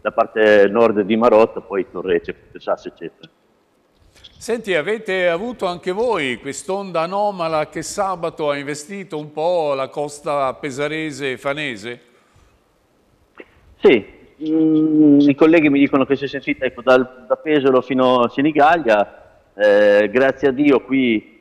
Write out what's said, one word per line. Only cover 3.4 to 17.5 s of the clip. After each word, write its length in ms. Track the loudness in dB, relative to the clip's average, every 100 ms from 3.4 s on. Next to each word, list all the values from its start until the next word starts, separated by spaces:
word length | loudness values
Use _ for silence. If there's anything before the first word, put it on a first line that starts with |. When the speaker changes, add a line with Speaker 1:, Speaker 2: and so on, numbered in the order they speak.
| _ _ _ _ _ _ _ _ -20 _
Speaker 2:
Senti, 360 | -8 -6 -2
avete 540 | -2 -2 -6 -4 -2 0
avuto 380 | -2 -6 -6 -6
anche 240 | -6 -6
voi 460 | -4 -2 -2 -4 -6
quest'onda 680 | -10 -12 -8 -8 -6 -6
anomala 680 | -4 -4 -6 -4 -4 -4 -4
che 140 | -8
sabato 680 | -12 -6 -6 -4 -8 -6 -6
ha 80 | -4
investito 600 | -8 -12 -12 -16 -12 -12
un 120 | -12
po' 440 | -6 -4 -2 -2
la 140 | -4 -6
costa 680 | -8 -10 -10 -6 -4 -4
pesarese 800 | -6 -10 -6 -6 -6 -8 -8 -8
e 40 | -6
fanese? 640 | -8 -6 -8 -10 -14 -16 _ _ _ _ _ _ _ _ _ _ _ _ _ _ -20 _ _ _
Speaker 1:
Sì, 300 | 2 2 0 -20 _ _
Mm, 760 | -4 0 2 2 2 4 6 6
i 140 | 4
colleghi 340 | 4 4 4 2
mi 80 | 2
dicono 260 | 2 0
che 120 | 0 -2
si 80 |
è 40 | -4
sentita, 360 | -10 -8 -6
ecco, 180 | -6 -6
dal, 420 | 2 2 2 -8 -6
da 80 | -6
Pesaro 440 | 0